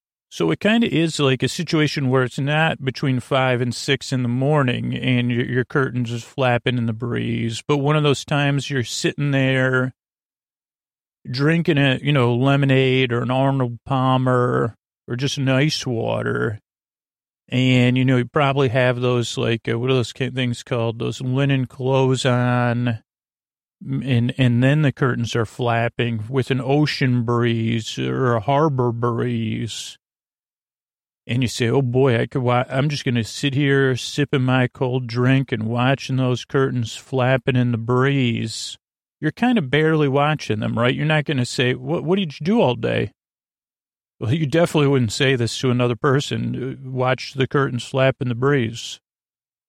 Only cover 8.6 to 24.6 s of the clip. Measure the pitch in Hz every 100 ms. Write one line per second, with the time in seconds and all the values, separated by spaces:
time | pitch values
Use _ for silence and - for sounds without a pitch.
8.6 | - 139 113 - 170 - 143 135 131 131
9.6 | 131 127 127 - _ _ _ _ _ _
10.6 | _ _ _ _ _ _ - 127 143 170
11.6 | 165 143 139 131 143 147 120 120 135 139
12.6 | 139 131 131 131 131 120 120 131 135 135
13.6 | 123 117 - 135 131 131 127 123 123 127
14.6 | 131 - _ _ - 123 139 - 135 131
15.6 | 151 - 135 113 113 113 117 120 120 107
16.6 | _ _ _ _ _ _ _ _ - 123
17.6 | 127 127 123 127 131 127 120 160 139 139
18.6 | 135 131 127 123 123 123 113 - 120 117
19.6 | - 117 127 131 113 - 127 127 123 120
20.6 | - 123 113 113 123 117 131 127 139 135
21.6 | 127 - 127 135 131 131 135 123 123 123
22.6 | 120 120 123 117 _ _ _ _ _ _
23.6 | _ - - 135 135 120 120 - 127 120